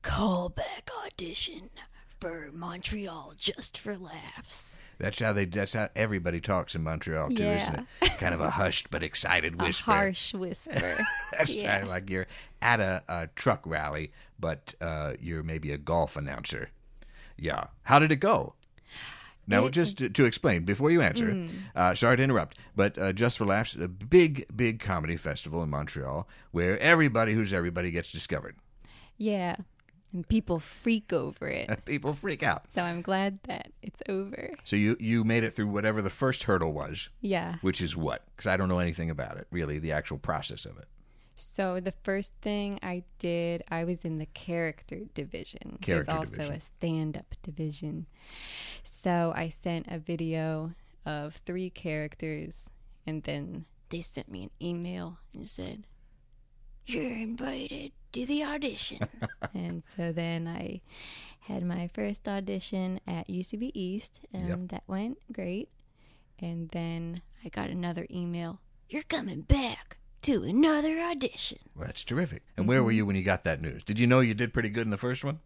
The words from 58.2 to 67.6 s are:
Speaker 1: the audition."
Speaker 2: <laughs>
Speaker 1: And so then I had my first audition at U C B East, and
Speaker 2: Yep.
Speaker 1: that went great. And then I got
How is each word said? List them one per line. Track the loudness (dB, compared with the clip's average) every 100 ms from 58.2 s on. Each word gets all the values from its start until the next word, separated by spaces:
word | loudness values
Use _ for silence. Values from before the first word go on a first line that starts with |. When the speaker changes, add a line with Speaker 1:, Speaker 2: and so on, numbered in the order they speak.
| 0
Speaker 1:
the | 0
audition." | 0 -2 -2 -4 -10 -6
Speaker 2:
<laughs> | -6 -4 -8 -6 -8
Speaker 1:
And | -6 -6 -6 -8 -6
so | -4
then | -2 -2 -2 -4
I | -6 -6 -8 -12 -18 -16 -16 -18 -20 -8
had | -4
my | -2 -2 -4
first | -4 -4 -4 -4
audition | -4 -4 -6 -4 -2 -2 -4 -6
at | -6 -4
U | -6
C | -6 -6
B | -6
East, | -4 -4 -6 -8 -20 -12
and | -6 -4
Speaker 2:
Yep. | -4 -4
Speaker 1:
that | -10 -6
went | -4 -4 -8 -12
great. | -8 -4 -4 -8 -14 _ _ -20 -20 _ -10
And | -8 -6 -6
then | -6 -4 -4 -6 -8 -12 -16 -10
I |
got | -6